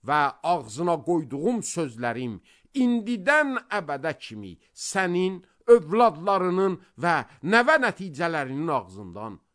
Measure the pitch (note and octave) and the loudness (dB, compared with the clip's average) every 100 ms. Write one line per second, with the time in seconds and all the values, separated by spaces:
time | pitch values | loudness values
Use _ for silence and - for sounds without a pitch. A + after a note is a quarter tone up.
0 | G#2+ D3 C#3+ - D#3+ F3 A2+ A2 F3 E3 | 0 0 0 -2 -2 -2 -2 -4 -2 -2
1 | B2+ E3+ C#3 C#3 F3 A#3+ - - D3+ A2+ | 0 -2 -2 -4 -2 -2 -4 -6 -6 -4
2 | A#2+ A#2 B2 G2+ _ _ _ C#4 B3 A#3+ | -6 -4 -6 -8 _ _ _ 0 2 2
3 | G#3 A#3+ F#3 D4+ C#4+ B3+ - G#3 D#3 C#3+ | -2 -2 2 2 2 -2 -4 -6 -4 -6
4 | D#3 - - A2 G2 E2+ _ - - G3 | -4 -6 -12 -14 -14 -16 _ -14 -6 -2
5 | F#3 F3 F#3 F#3 _ _ - A#3+ D3+ G#3 | 0 0 0 -4 _ _ 6 6 8 4
6 | A#3 D#3 F#3 G3 F3+ F#3 G3 F3+ _ - | 4 4 0 2 2 2 0 -2 _ -4
7 | E3 D#3+ A#2 - D#3+ A3+ A#3+ D#4 B3 - | 0 0 -2 -8 2 4 6 4 2 -4
8 | F#3+ C#3 E3+ D#3+ C3+ C3+ E3 C#3 F#2 F#2+ | -12 -4 -4 -2 -4 -6 -2 -2 -4 -16
9 | F#2+ F2 A2 G2 _ | -14 -12 -14 -14 _